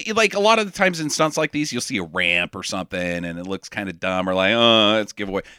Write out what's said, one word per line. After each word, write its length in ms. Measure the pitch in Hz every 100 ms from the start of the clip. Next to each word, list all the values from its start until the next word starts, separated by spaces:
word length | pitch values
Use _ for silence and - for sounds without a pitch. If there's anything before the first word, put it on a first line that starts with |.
| -
you, 80 |
like, 200 | 214 220
a 60 | 202
lot 200 | 208 226
of 60 | 208
the 60 |
times 300 | 175 190 165
in 80 | 151
stunts 260 | - 156 151
like 160 | 156
these, 220 | 147 151
you'll 80 | 117
see 160 | - 113
a 60 |
ramp 520 | 85 87 87 87 87 98
or 80 |
something, 600 | 90 98 90 92 87 87 87
and 120 | 85
it 80 | 90
looks 220 | 95 -
kinda 240 | - 98
dumb 380 | 82 92 92 92
or 40 |
like, 200 | 92 95 117
"Oh, 420 | 117 113 104 110
it's 100 | 104
giveaway." 300 | - 101 95 -